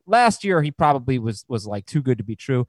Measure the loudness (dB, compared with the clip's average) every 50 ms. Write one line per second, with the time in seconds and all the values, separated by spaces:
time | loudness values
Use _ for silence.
0 | _ 2 4 4 4 4 2 0 -2 0 0 0 0 -2 0 2 2 2 2 2
1 | 0 -2 -2 -2 -2 -4 -6 -8 -8 -8 -8 -6 -6 -6 -8 -10 -8 -6 -4 -2
2 | 0 0 0 -2 -2 -8 -10 -8 -4 -2 -2 -2 -2